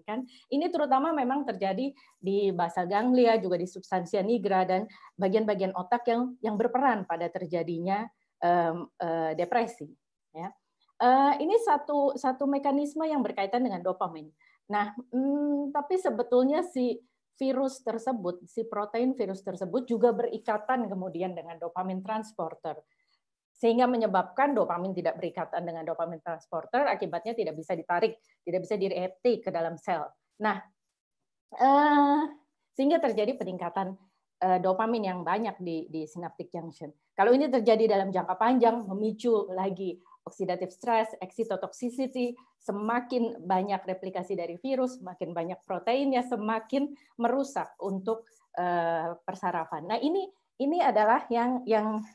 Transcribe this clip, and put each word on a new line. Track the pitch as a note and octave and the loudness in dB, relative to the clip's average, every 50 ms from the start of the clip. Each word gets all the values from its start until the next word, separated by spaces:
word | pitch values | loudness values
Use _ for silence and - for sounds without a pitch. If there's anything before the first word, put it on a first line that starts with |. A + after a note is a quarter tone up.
| _ | _
kan. | - G#3+ B3 B3+ - - - _ | -8 -6 -6 -8 -10 -16 -20 _
Ini | _ - C#4+ E4+ F4 | _ -2 -2 0 0
terutama | F4+ D4+ D4 B3+ C4 C4 C#4+ E4 | 0 0 2 2 4 2 4 2
memang | D#4+ D4 B3 B3 C4+ D4 | 0 0 0 0 0 -2
terjadi | C4+ A#3+ G3 F#3 G3 G3 F#3+ G3+ C4 C#4 - - _ _ _ _ | -2 -4 -4 -2 -2 -2 0 -2 -2 -4 -6 -10 _ _ _ _
di | - F#3+ G3 G3+ G3+ G3 F3+ | -4 0 0 2 2 2 2
basal | F3 E3+ E3+ - F#3 F3 | 0 -2 0 0 -2 -2
ganglia, | F3 G3+ G#3 A#3 B3+ B3+ B3+ A#3+ A3+ A3+ A3 | 0 0 2 4 4 6 6 6 6 6 4
juga | F#3+ F#3 F3+ | 2 0 -2
di | E3+ F3+ | -2 -2
substansia | F#3 - F#3 - - F#3+ F#3 F3 E3+ - G3 | -6 -8 -14 -6 -4 -2 -2 -2 0 -2 0
nigra | F#3 G#3+ A#3+ A#3 F#3+ G3 G3 F#3 | 2 2 0 0 2 2 2 2
dan | F#3 F3 F#3 F#3 A3 - - - - - _ | 4 2 2 0 0 -4 -10 -20 -20 -20 _
bagian-bagian | - G3 F#3+ F#3+ G#3+ A3 G#3+ G#3 F#3 F#3+ F#3 G3 | -2 0 2 2 2 2 2 0 0 0 -2 -2
otak | F3+ F3+ - A#3+ A#3 A#3+ | -4 -2 -2 -2 0 2
yang, | A#3+ A#3 A#3 B3+ B3+ B3 | 0 0 0 0 -2 -4
yang | - - A3 G#3+ | -4 -4 -2 0
berperan | G3+ A#3 A#3+ - B3+ C#4+ C4 A3+ G3+ F#3 - | 0 0 0 2 2 2 2 2 0 -2 -4
pada | E3 E3 E3+ E3+ - | -4 -4 -4 -4 -4
terjadinya, | F#3 F3+ D3+ F3 E3+ E3 E3 E3+ E3 E3+ F#3+ G3 G#3 A#3 A#3 - _ _ _ _ _ E3+ | -6 -6 -4 -2 -2 -2 -2 -4 -4 -2 -2 -2 -2 -4 -8 -12 _ _ _ _ _ 2
em, | F3 F3 F3 E3+ E3 D#3+ F3 D#3 - _ - | 2 4 4 2 2 0 -4 -8 -12 _ -6
eh, | F3+ E3 E3 E3 D#3+ D#3+ D#3+ | -4 -2 -2 0 -2 -2 0
depresi. | E3 F3 E3+ - A#3 A#3 - - - D3+ D#3 - _ _ _ _ _ _ _ - | -2 -2 0 0 0 0 -2 -6 -12 -16 -16 -16 _ _ _ _ _ _ _ -14
Ya. | D#3+ F3 G3 - _ _ _ _ _ _ _ _ _ | -12 -12 -12 -12 _ _ _ _ _ _ _ _ _
Eh, | A3 B3 B3+ C4+ C#4 C#4+ C4+ - | 4 6 6 6 6 4 4 2
ini | D4 E4+ G#4+ A#4 A#4 | 2 2 2 2 4
satu, | F4+ D4 C#4+ D4 - D4 C#4+ C#4 C#4 C#4 | 2 2 2 0 0 0 2 2 2 0
satu | C4 - B3+ B3 B3+ C#4+ | 0 -2 -2 -2 0 0
mekanisme | C#4 C#4 C#4 C#4 C#4+ C4+ C#4+ D4 C#4+ D4 D#4 D#4+ D#4+ | 0 0 0 0 0 0 0 0 -2 -4 -4 -2 -2
yang | D4+ C4+ A3 | 0 0 -2
berkaitan | - - G3+ G3 F#3+ A#3 B3 C4 | -2 -2 -4 -4 -2 0 0 0
dengan | A3+ G3 F3 | 0 -2 -2
dopamin. | F3 F#3 F3+ - G3 F3 E3 D#3 D3+ D#3 _ _ _ _ _ _ _ - | -2 -4 -2 -2 -4 -6 -6 -10 -14 -16 _ _ _ _ _ _ _ -4
Nah, | G#3 G#3 G#3 G#3+ G#3+ | -2 -2 -2 -2 -6
mm, | B3 B3 - - B3+ C4 C#4 C#4+ D4 D4 D4 C#4+ C#4+ D4 C#4 C#4+ | -12 -12 -6 -2 -2 0 0 0 0 0 0 0 -2 -2 -2 -4
tapi | D4 C#4+ - F#4 | -4 -2 0 -2
sebetulnya | F#4 - D4 A3 G#3 B3 - B3 B3 B3+ C4+ D4+ E4+ | 0 0 0 0 0 0 2 4 4 4 4 2 0
si | F4 F4+ - C4 B3 A#3+ A3 - - _ _ _ _ _ _ _ | -2 -2 -2 -2 0 0 -2 -4 -8 _ _ _ _ _ _ _
virus | C4+ C4 B3+ C4 C#4 C4 C4+ - | -2 -2 0 0 0 -2 -4 -6
tersebut, | - A3+ A3 A3+ A3+ C4 B3+ G#3+ F#3 F3+ F3+ F3+ F3+ | -6 -6 -6 -4 -4 -4 -4 -2 -4 -6 -6 -6 -12
si | - - A#3 A3+ A3+ | -10 -8 -8 -6 -4
protein | G#3+ G#3 G#3 G#3 - A#3 B3 C4 C4 | -4 -4 -4 -4 -2 0 0 0 0
virus | B3+ G#3 F#3+ F#3+ F#3+ | 0 -4 -4 -4 -8
tersebut | - G3 F#3 F#3 G3 E3+ F3+ C4 B3+ - | -8 -10 -8 -6 -6 -4 -4 -4 -2 -2
juga | A#3 G#3+ A3+ A#3+ A3 | 2 4 4 4 4
berikatan | G#3+ A#3+ A#3 - G#3+ - - G#3+ G#3 G#3+ - C4 B3 A#3 | 2 -2 -4 -4 -4 -4 -2 -2 -2 0 0 0 0 0
kemudian | F#3+ G3 F#3 F#3 F#3 D#3 E3 F#3 F#3 F3 | -4 -4 -6 -6 -6 -4 -4 -4 -4 -6
dengan | E3+ D#3+ E3+ E3+ | -8 -12 -14 -12
dopamin | D#3+ E3 E3 - F#3 F#3 F#3+ F#3 F#3+ F#3 | -10 -10 -8 -6 -6 -4 -4 -6 -6 -6
transporter. | G#3+ A3 A3 G#3+ - - - E3 D#3 E3 - - D#3+ C#3+ D#3 - _ _ _ _ _ _ _ _ _ _ _ _ _ _ | -6 -6 -6 -6 -8 -8 -8 -6 -6 -8 -8 -10 -10 -10 -10 -14 _ _ _ _ _ _ _ _ _ _ _ _ _ _
Sehingga | _ - A#3 A3+ A#3+ B3+ B3 | _ 2 4 4 6 4 4
menyebabkan | B3 A3+ A3 G3+ F#3+ F#3+ - - - - C#4 D4 C#4 | 4 2 2 2 2 2 2 2 2 2 2 4 4
dopamin | A3 F3 - E3+ E3+ F3+ F#3+ F3+ | 2 2 2 0 -2 -2 -4 -4
tidak | F3 E3 E3 - | -2 -2 -2 -2
berikatan | - F#3 E3 - F#3 D#3+ - - E3+ F3 | -2 -6 -6 -6 -6 -6 -4 -4 -4 -4
dengan | E3+ E3 E3 | -4 -6 -6
dopamin | D#3+ D#3+ D#3+ F3 E3 E3+ E3+ D#3 | -6 -6 -4 -4 -4 -6 -6 -10
transporter, | - F3 E3 D#3+ - _ F3+ D#3+ C#3+ - - C4 D4 | -10 -10 -10 -10 -10 _ -8 -8 -6 -2 0 0 0
akibatnya | B3+ G#3 - G3+ E3 - E3+ - A3+ A#3 | 0 0 -2 -4 -4 -6 -6 -6 -6 -4
tidak | A#3 G3 D#3 D3+ | -4 -4 -4 -4
bisa | D#3 D#3 - F#3 | -8 -6 -6 -6
ditarik, | E3 D#3+ - F3 F3 G3 F#3 F3+ - _ _ _ _ _ | -6 -2 -2 0 2 2 0 0 -6 _ _ _ _ _
tidak | F3+ E3+ F#3 F3 - | -4 -4 -4 -2 -2
bisa | A3 | -2
direuptake | F#3+ F#3+ F#3+ - F3+ F3+ F#3 - - - B3 A3+ - | -2 -2 -2 0 -2 -4 -4 -6 -2 0 0 0 0
ke | - F#3+ | -2 -4
dalam | - E3+ E3 E3 E3+ E3 | -4 -4 -4 -4 -6 -8
sel. | - G#3 F3 D#3 D3 C#3 - _ _ _ _ - G#3 | -4 -4 -2 -2 -4 -6 -12 _ _ _ _ -4 -2
Nah, | G#3+ G3 F#3+ - - _ _ _ _ _ _ _ _ _ _ _ _ _ _ _ _ - | -2 -2 -2 -8 -14 _ _ _ _ _ _ _ _ _ _ _ _ _ _ _ _ 0
eh, | - B3 C4+ C#4 C#4+ D4 D4 D4 C#4+ C#4+ C#4+ C#4+ D4 D#4+ D4 - - _ _ _ _ _ _ _ | 4 6 6 8 8 6 6 6 6 6 6 4 4 2 -2 -6 -12 _ _ _ _ _ _ _
sehingga | - C4+ C#4+ E4 E4 | 0 4 4 4 4
terjadi | D#4+ B3 G#3+ G#3+ G#3 A3 C4 | 2 2 2 2 0 0 0
peningkatan, | - - F#3 F3+ F3 F3 E3+ - G3 F#3+ F#3 F#3+ - _ _ _ _ _ _ _ _ F3+ | -2 -6 -6 -6 -6 -6 -4 -4 -4 -4 -4 -6 -12 _ _ _ _ _ _ _ _ 2
eh, | F#3 F#3 F3+ | 2 4 4
dopamin | F3+ F#3 F#3+ F#3+ A3 A3 A#3+ A3+ G3+ F#3+ | 4 2 2 2 2 0 0 0 0 -2
yang | F#3 F3+ E3 | -4 -4 -2
banyak | E3 F#3 G#3+ A#3 G#3 - | -2 -2 0 -2 -4 -6
di, | - F3+ E3+ E3 D#3+ - - | -6 -6 -6 -6 -6 -6 -6
di | D3+ D#3+ D#3 | -8 -8 -8
synaptic | D3+ - F3 F3 D#3+ - - E3+ - - | -8 -10 -10 -10 -10 -10 -12 -14 -10 -10
junction. | E3+ E3 E3 - - D#3+ C#3+ - _ _ _ _ | -10 -10 -12 -12 -14 -16 -16 -16 _ _ _ _
Kalau | - G3 A#3 B3 | 4 6 6 6
ini | C4+ D4+ C4+ | 6 6 4
terjadi | B3+ B3 G#3 A3+ A3 G#3+ A3+ G#3+ G#3 | 2 4 6 6 6 6 6 4 4
dalam | G3 F#3+ G3 F#3 | 4 2 2 0
jangka | F3+ E3 F#3 F#3 | -2 -2 -2 0
panjang, | - A3 A#3+ C4 B3 A#3 A3+ A3+ A#3+ G#3+ | 2 2 4 6 6 6 6 4 2 -2
memicu | F#3+ F#3+ G3+ G#3+ A3 G#3+ - - A#3+ A3+ G#3 - - | -6 -4 -2 -2 -2 -2 -2 0 2 2 2 2 -2
lagi | F#3 F#3 F#3+ G3 F#3 F3+ G3 F3+ F3 - _ _ - _ | -4 -2 -2 -2 -4 -4 -6 -6 -6 -8 _ _ -20 _
oxidative | _ F3 - - F#3+ F#3 F3+ F3+ F3+ F3+ | _ -18 -8 -6 -4 -2 -2 -2 -4 -8
stress, | - _ - A#3+ A#3 A3 A3+ A3+ - | -8 _ -2 0 2 2 2 0 -4
excitotoxicity, | - F#3 F#3 - - A3 A3+ G3 F#3+ G3 F#3 - - B3 A#3+ A#3+ C4 C4 B3+ C4 B3+ B3 A#3+ B3 - _ _ _ _ | -10 -12 -10 -6 -6 -4 -4 -4 -6 -6 -10 -8 -8 -8 -6 -4 -4 -4 -4 -2 -2 -4 -4 -4 -8 _ _ _ _
semakin | _ - G3+ G3+ G#3+ A3 A#3 B3 B3 - C4 A#3+ A#3+ - - - | _ -6 -4 -2 -2 0 -2 -2 -2 -2 0 0 0 -2 -4 -6
banyak | D#3+ F3+ F#3+ F#3 F#3+ G3+ G3 F#3+ F#3 F#3 | -2 0 2 2 2 0 -2 -4 -4 -6
replikasi | F#3 F#3 F#3+ F#3+ F#3 F3+ F3+ F#3 G3 | -6 -6 -8 -6 -6 -6 -6 -4 -4
dari | E3+ E3+ E3 E3+ F3 | -4 -4 -6 -8 -8
virus, | - C4+ C4+ B3 B3+ B3+ B3+ - | -4 -4 0 0 0 -2 -4 -8
semakin | F#3+ F3+ F3 - F3+ D#3+ F3 | -14 -14 -10 -8 -8 -6 -6
banyak | E3+ E3 F3 F#3 - _ | -6 -6 -6 -8 -10 _
proteinnya, | - F#3+ E3+ E3+ A#3 B3 C4+ C#4+ C#4 C4 B3 | -8 -6 -4 -2 0 0 2 2 2 2 0
semakin | B3 B3 B3 G3+ G#3+ G#3+ A3+ A3+ A3 - C4 C#4 C#4+ C#4+ - - _ _ _ | 0 0 -4 -2 -2 -2 -2 -4 -4 -2 -2 -2 -2 -2 -6 -12 _ _ _
merusak | - A#3 A#3 B3 C#4 C4+ C4+ - F#3 D#3 - - - | -2 0 0 2 0 -2 -2 -4 -6 -6 -6 -8 -8
untuk, | F3+ G3 F#3+ F#3+ F#3+ A3 A3+ A3+ - _ _ _ _ _ - | -6 -4 -4 -4 -2 -4 -4 -4 -6 _ _ _ _ _ -6
eh, | F3+ F3+ F3 F3 E3+ E3 E3 E3 E3 E3 E3 E3+ E3+ _ | -2 0 0 2 2 2 2 2 0 0 -4 -6 -6 _
persarafan. | - F#3+ F#3 G#3 F3+ F3 E3+ E3 - E3+ D3+ D#3+ F3+ | -10 -8 -4 -4 -2 -2 -2 -4 -4 -8 -8 -4 -4
Nah, | A3 | -2
ini, | A#3+ C4 D4+ F4 G4 F#4+ F#4+ - _ _ _ _ | 0 0 0 0 0 -2 -4 -10 _ _ _ _
ini | - C4 C#4 E4+ F4 - | -4 -2 0 2 2 2
adalah | C4 G3+ G#3+ G#3+ A3 A#3+ C4 - - | 4 4 4 6 6 4 4 2 0
yang, | A#3 A#3 A#3+ B3 B3+ B3 B3+ G#3 | 0 0 0 0 -2 -2 0 2
yang, | A3 G#3+ G#3+ A3 G#3+ G#3+ G#3+ - - | 2 2 2 0 -2 -4 -6 -8 -14